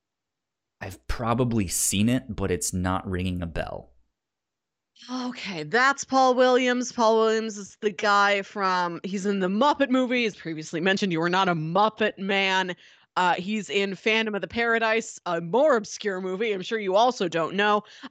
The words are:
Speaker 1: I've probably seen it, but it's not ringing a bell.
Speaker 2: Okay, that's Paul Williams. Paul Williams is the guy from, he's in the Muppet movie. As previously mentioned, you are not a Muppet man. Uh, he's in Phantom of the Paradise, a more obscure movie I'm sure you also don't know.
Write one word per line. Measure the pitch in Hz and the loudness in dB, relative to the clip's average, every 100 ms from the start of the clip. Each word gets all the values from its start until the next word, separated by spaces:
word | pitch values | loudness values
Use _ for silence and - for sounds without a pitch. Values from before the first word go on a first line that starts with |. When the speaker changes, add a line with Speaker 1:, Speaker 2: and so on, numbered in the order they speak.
| _ _ _ _ _ _ _ _ | _ _ _ _ _ _ _ _
Speaker 1:
I've | 98 92 - | -16 -12 -8
probably | - 120 117 127 113 92 | -4 -2 0 0 0 -2
seen | - - 98 107 | -2 -2 2 2
it, | 127 - 95 | 0 -4 -4
but | 95 | -2
it's | 90 - | -2 -2
not | 92 90 92 - | -4 -2 -2 -4
ringing | 92 92 90 | -4 -4 -4
a | 85 | -6
bell. | 82 - 50 - _ _ _ _ _ _ _ _ _ _ _ 240 | -6 -8 -10 -16 _ _ _ _ _ _ _ _ _ _ _ -12
Speaker 2:
Okay, | 254 247 247 185 175 | -8 -8 -8 -10 -8
that's | 151 214 262 277 | -2 2 2 0
Paul | - 262 262 247 | 0 2 4 6
Williams. | 254 254 254 247 240 | 6 4 2 0 -2
Paul | - 220 226 | 2 4 4
Williams | 220 220 220 208 | 4 2 -2 -8
is | 196 - | -14 -6
the | 214 | -4
guy | - 214 202 202 202 | 0 2 4 4 2
from, | 190 208 190 185 175 170 | -2 -2 0 0 0 -4
he's | 190 196 190 | -6 -4 -2
in | 202 | 0
the | 185 | 0
Muppet | 202 285 - 226 | 2 2 2 2
movie. | 254 254 247 233 | 2 2 0 -2
As | - | -4
previously | 165 156 156 170 | -10 -10 -8 -2
mentioned, | 180 190 202 | 2 2 0
you | 160 | 0
are | 170 | 0
not | 185 190 | 2 2
a | 170 | 0
Muppet | 156 180 214 220 214 - | 0 2 2 2 -2 -2
man. | 190 196 190 190 185 175 - _ _ - | -2 0 2 0 -2 -6 -16 _ _ 0
Uh, | 180 170 | 2 0
he's | 180 214 196 | -2 -6 -4
in | 190 196 190 | -2 -2 -2
Phantom | - 220 220 202 | -2 0 0 -4
of | |
the | 175 | -6
Paradise, | 233 233 226 226 220 226 - - | -2 0 0 0 0 -4 -10 -6
a | 170 | -6
more | 170 208 311 240 | 0 2 4 2
obscure | 202 - 208 185 | 0 -8 -6 -6
movie | 190 185 226 | -4 -4 -4
I'm | 196 | -4
sure | 185 226 | -4 -4
you | 202 185 | 0 4
also | 247 - 185 | 4 2 -2
don't | 165 160 185 | -2 -2 0
know. | 208 208 - - - | 2 2 -2 -14 -6